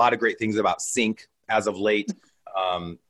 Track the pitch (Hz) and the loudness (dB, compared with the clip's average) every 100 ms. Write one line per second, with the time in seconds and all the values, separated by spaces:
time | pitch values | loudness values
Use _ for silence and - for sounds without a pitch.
0 | 120 117 113 - 110 107 98 85 - - | 4 4 0 0 -2 0 0 0 -4 -2
1 | 110 110 - _ - 110 104 92 104 107 | 0 -2 -8 _ -2 0 0 0 0 0
2 | 104 - _ _ - 95 92 90 87 85 | -2 -8 _ _ -10 -4 -2 -4 -6 -12
3 | _ | _